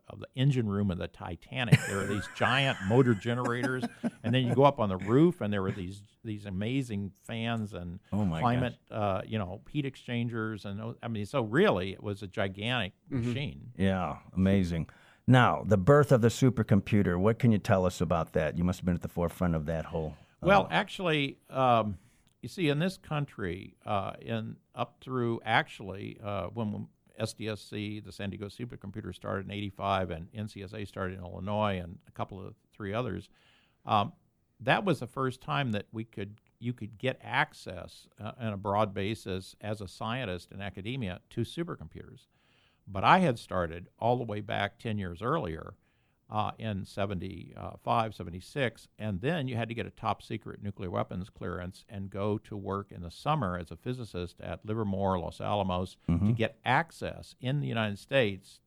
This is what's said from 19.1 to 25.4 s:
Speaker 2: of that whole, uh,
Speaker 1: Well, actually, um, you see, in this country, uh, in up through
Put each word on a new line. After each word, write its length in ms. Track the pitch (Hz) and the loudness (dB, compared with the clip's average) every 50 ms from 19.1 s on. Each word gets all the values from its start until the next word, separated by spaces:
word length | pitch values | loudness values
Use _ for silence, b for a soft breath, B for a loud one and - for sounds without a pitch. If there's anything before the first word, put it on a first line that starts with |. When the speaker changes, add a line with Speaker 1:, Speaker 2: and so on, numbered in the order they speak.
| - 87 87 82 - - 92 87 82 | -2 -2 -2 -2 0 0 0 2 2
Speaker 2:
of 120 | 80 76 | 2 0
that 180 | 78 82 80 76 | -2 -2 -4 -4
whole, 320 | - - 82 78 78 78 - b b b b | -4 -4 -4 -4 -4 -8 -10 b b b b
uh, 40 | - | 4
Speaker 1:
Well, 220 | 175 202 196 - - | 6 6 6 6 4
actually, 680 | 165 180 214 - - - 190 170 156 147 139 135 - - _ - | 0 -2 -2 -2 -6 -4 -2 0 2 2 0 -2 -4 -10 _ -6
um, 480 | - 131 131 127 120 113 107 107 92 - b b b b b b _ - | 0 2 4 6 6 6 4 2 -2 -8 b b b b b b _ -14
you 80 | - 120 | -14 -10
see, 200 | - 202 175 143 | -4 0 2 2
in 100 | 139 147 | 4 2
this 180 | 175 190 185 | 0 -2 -2
country, 800 | - - - 156 147 143 - - - 104 87 85 95 - - - _ - | -6 -10 -6 -4 -4 -4 -6 -6 -6 -6 -4 -4 -6 -10 -14 -18 _ -6
uh, 280 | 107 107 98 95 - - - | -2 -2 -2 -2 -4 -8 -10
in 320 | - 127 117 110 113 117 113 - _ _ | -8 -6 -6 -4 -4 -8 -12 -14 _ _
up 260 | - 120 117 - _ _ | -8 -8 -8 -8 _ _
through 400 | - 135 131 127 120 117 117 - | -10 -6 -4 -2 0 0 -2 -2